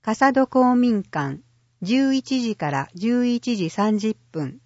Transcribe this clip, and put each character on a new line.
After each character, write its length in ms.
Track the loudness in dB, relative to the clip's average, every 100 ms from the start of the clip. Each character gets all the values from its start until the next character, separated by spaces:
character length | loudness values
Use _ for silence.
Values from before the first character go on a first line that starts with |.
笠 300 | -6 2 2
戸 140 | 4 2
公 280 | 4 4 4
民 260 | 2 0
館、 380 | -4 -6 -6 -8 _ _ _ _
十 320 | -2 0 2
一 260 | 0 -2 -4
時 160 | -2 -4
か 140 | -4
ら 180 | -4 -6
十 320 | -6 -2 0 0
一 300 | -2 -2 -2
時 140 | -4
三 280 | -2 0 0
十 180 | -2 -6 _
分。 280 | -8 -8 -10